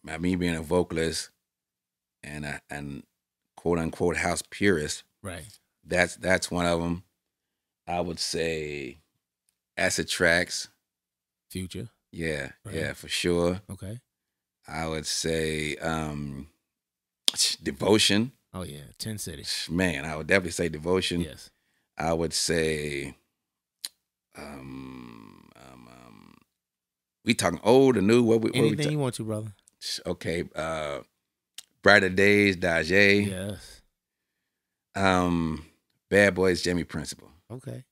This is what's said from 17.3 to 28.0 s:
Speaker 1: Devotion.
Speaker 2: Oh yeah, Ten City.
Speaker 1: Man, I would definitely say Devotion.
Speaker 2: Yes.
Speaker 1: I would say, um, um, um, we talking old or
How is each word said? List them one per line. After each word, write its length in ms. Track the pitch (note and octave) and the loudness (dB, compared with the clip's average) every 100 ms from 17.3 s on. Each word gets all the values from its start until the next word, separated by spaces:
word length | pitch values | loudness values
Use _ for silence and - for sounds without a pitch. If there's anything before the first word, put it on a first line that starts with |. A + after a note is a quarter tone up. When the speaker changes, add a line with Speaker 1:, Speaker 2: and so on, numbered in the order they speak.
| - - - | 0 -2 -2
Speaker 1:
Devotion. 680 | D#2 C#2+ F#2+ G#2+ - G#2 B2 _ _ | -6 -2 4 4 6 2 0 _ _
Speaker 2:
Oh 100 | F#2 | -12
yeah, 220 | E2+ D2 C#2 - | -12 -14 -18 -12
Ten 200 | A2 G#2+ | -10 -8
City. 280 | - D2 - - - | -10 -10 -6 -6 -2
Speaker 1:
Man, 360 | E2+ F#2 C#2+ D#2 | 0 0 -2 -6
I 100 | D#2 | -8
would 120 | D#2 | 2
definitely 240 | F#2+ F2 | 0 2
say 180 | D#2+ E2+ | -2 -2
Devotion. 520 | D#2 D#2+ F#2 - F2 | -2 0 0 0 -2
Speaker 2:
Yes. 280 | E2 C2 - _ _ _ _ - | -4 -8 -20 _ _ _ _ -4
Speaker 1:
I 160 | D#2 | -2
would 200 | E2 E2 | 0 0
say, 840 | - - E2+ D#2+ D2+ D2+ C#2+ C#2 - _ _ _ _ _ _ - _ _ _ _ - | -2 0 2 0 0 -4 -6 -8 -14 _ _ _ _ _ _ -16 _ _ _ _ -18
um, 1120 | D2 C#2+ C2+ C2 C2 B1+ B1 A1+ G#1+ G1+ G1+ G1+ | -16 -14 -16 -16 -16 -16 -18 -20 -20 -20 -20 -20
um, 320 | C2 B1+ A#1+ | -20 -20 -20
um, 460 | B1 A#1+ G#1 G1+ G1+ G1+ _ _ _ _ _ _ _ A2 | -20 -20 -20 -20 -20 _ _ _ _ _ _ _ _ -2
we 80 | |
talking 260 | A#2 F#2 E2+ | 2 0 2
old 340 | G#2 B2+ C3+ | 6 8 8
or 40 | A2+ | 6